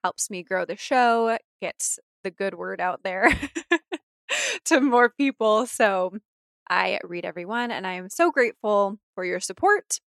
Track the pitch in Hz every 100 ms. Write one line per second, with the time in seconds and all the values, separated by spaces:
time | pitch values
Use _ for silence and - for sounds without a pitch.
0 | 180 - - 190 170 185 175 202 - 254
1 | 240 233 226 226 _ _ 185 - - -
2 | _ _ 190 170 196 175 185 185 180 175
3 | 190 185 233 - 285 - - 330 _ 320
4 | _ _ - - - 427 - 311 269 240
5 | 240 - 277 - 220 214 233 - 220 190
6 | 185 202 _ _ _ _ - 180 185 196
7 | 175 175 175 170 175 233 240 190 190 185
8 | 185 - 339 294 240 - 214 202 196 202
9 | _ - 180 180 - 185 381 415 _ -